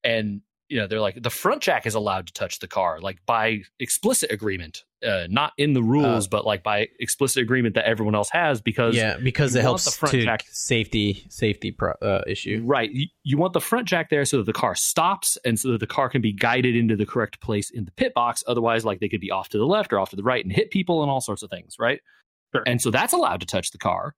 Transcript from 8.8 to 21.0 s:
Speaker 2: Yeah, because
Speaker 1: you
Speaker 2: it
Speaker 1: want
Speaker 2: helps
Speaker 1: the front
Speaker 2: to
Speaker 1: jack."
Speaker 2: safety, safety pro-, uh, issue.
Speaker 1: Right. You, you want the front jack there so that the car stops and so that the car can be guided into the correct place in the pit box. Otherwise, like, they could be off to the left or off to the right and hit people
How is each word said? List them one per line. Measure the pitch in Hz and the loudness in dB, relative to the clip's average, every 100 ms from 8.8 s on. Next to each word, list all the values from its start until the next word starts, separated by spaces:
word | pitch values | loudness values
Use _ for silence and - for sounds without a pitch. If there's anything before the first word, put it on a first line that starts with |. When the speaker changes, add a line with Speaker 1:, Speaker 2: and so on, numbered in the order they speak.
| 117 117 | 2 2
Speaker 2:
Yeah, | 110 - | 0 0
because | 127 120 139 | -2 2 2
Speaker 1:
you | 123 | 4
Speaker 2:
it | |
Speaker 1:
want | 131 180 | 2 2
Speaker 2:
helps | - | -2
Speaker 1:
the | |
front | - 147 | 0 0
Speaker 2:
to | 135 | 2
Speaker 1:
jack." | 117 110 - | 2 0 -6
Speaker 2:
safety, | - - 117 107 113 104 95 - | -10 0 0 0 0 0 -2 -8
safety | - 113 101 - | -2 -2 0 -6
pro-, | - 85 - | -4 -4 -2
uh, | 104 95 - | -2 -2 -2
issue. | 98 98 107 117 | -6 -4 -4 0
Speaker 1:
Right. | 139 110 | 0 0
You, | 120 165 _ | -4 -6 _
you | 139 143 | -2 0
want | 180 | 2
the | 170 | 0
front | - 233 214 | 0 -2 2
jack | 175 156 | 0 2
there | 147 139 | 0 2
so | 131 | 2
that | 104 | 0
the | |
car | - 117 90 | 0 -2 0
stops | - - 170 196 - - 123 | 0 2 2 2 -2 -2 0
and | 110 | 0
so | 131 | 0
that | 113 | 0
the | 107 | 0
car | - 131 | 0 0
can | 131 | 2
be | 110 | 0
guided | 98 120 127 127 117 | 2 2 4 2 4
into | 117 104 | 2 2
the | 104 | 0
correct | 120 107 - | -2 -4 -6
place | - 104 - | -4 -4 -4
in | 117 90 | -8 -10
the | |
pit | - 254 | -2 0
box. | 123 120 117 - | 2 0 -2 -2
Otherwise, | 120 117 113 110 | 0 2 2 0
like, | 92 | -2
they | 104 | -2
could | 107 | -4
be | 98 | -4
off | 95 95 | -6 -2
to | 107 | 0
the | 123 | 2
left | 214 196 | 0 0
or | 98 | 0
off | 95 | 0
to | 98 | -2
the | |
right | 107 127 | 0 0
and | 92 | 0
hit | 98 220 | 0 0
people | 190 180 165 | 0 0 2